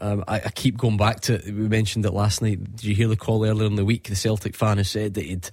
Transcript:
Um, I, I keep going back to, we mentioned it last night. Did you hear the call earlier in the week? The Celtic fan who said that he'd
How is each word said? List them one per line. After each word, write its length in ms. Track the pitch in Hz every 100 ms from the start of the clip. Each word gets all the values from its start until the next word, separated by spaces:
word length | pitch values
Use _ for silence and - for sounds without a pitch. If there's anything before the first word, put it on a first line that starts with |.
Um, 220 | 104 101 -
I, 100 | 110
I 120 | -
keep 260 | - 131 113
going 220 | 120 107
back 220 | 104 117
to, 180 | - 110 101
we 220 | 104 107
mentioned 360 | 110 107 113
it 100 | 101
last 280 | 92 104 -
night. 220 | 113 92 98 110
Did 60 |
you 120 | 107 101
hear 120 | 113
the 80 | 110
call 300 | - 110 107
earlier 220 | 107 107
in 80 | 104
the 100 | 98
week? 240 | 117 -
The 60 | 98
Celtic 400 | 113 107 - -
fan 240 | 110 101
who 40 |
said 300 | 95 107 107
that 100 | 98
he'd 280 | 76 92 -